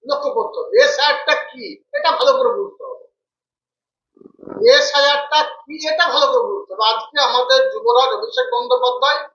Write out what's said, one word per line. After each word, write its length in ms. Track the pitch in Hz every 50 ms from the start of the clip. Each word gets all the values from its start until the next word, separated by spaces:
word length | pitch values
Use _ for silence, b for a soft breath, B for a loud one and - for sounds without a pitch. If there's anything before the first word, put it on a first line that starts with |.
| 440 277
লক্ষ্য 200 | 571 571 587 554
করতে 300 | - 453 - - - 523
হবে, 240 | 453 - 392 466 554
এসআইআর 300 | - - 262 285 294 285 285 -
টা 80 | 302 311
কি 380 | 311 302 - - 262 226 180
এটা 380 | 143 - _ _ - 285 - -
ভালো 220 | - 233 254 277
করে 160 | 254 262 254 233
বুঝতে 360 | 208 202 - - - _ -
হবে, 200 | 523 - - - _ _ _ _ _ _ _ _ _ _ _ _ _ _ _ _ _ _ _ _ _ _ _ - - _ _ - - - - 415 466 539
এসআইআর 520 | 554 - - 571 571 554 - 294 285 285 294
টা 120 | 302 302
কি 520 | 311 302 - - - - 302 311 302 311 311
এটা 140 | 311 349 349
ভালো 180 | 247 - -
করে 160 | 262 254 -
বুঝতে 320 | - - - - - _ 190
হবে। 100 | 214 220 220 220
আজকে 260 | 220 - - _ 285
আমাদের 500 | 277 254 247 247 254 247 262 262 262 -
যুবরাজ 440 | 220 214 226 233 240 480 523 - 220
অভিষেক 400 | 208 - - - 254 247 240 247
বন্দ্যোপাধ্যায় 760 | 247 247 254 254 247 254 247 247 247 262 285 294 294 - - _